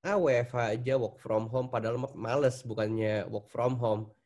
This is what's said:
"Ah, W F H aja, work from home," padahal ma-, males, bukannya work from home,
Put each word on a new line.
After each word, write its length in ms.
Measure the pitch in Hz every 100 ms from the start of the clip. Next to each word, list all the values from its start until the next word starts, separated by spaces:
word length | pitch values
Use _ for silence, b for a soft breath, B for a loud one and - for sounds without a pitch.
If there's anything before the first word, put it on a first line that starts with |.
"Ah, 160 | 175 202
W 80 | 160
F 240 | 123 120
H 240 | 123 117 113
aja, 240 | 123 131
work 160 | 107 -
from 320 | - 110 113
home," 240 | 127 127
padahal 240 | 120 110 123
ma-, 160 | 135
males, 480 | - 113 131 135 123 120
bukannya 560 | 110 107 110 110 107 87
work 160 | 101 -
from 320 | - 123 127
home, 320 | 117 107 107 _